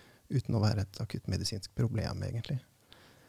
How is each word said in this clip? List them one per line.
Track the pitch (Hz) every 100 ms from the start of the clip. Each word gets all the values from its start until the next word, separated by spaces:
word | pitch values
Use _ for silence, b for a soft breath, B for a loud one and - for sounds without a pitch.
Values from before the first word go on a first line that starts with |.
| B B _
uten | 127 -
å | 113
være | 104 104
et | 98 -
akuttmedisinsk | 120 127 - 92 - 98 -
problem | - 117 110 - 92
egentlig. | 95 110 - 131 - _ B B B B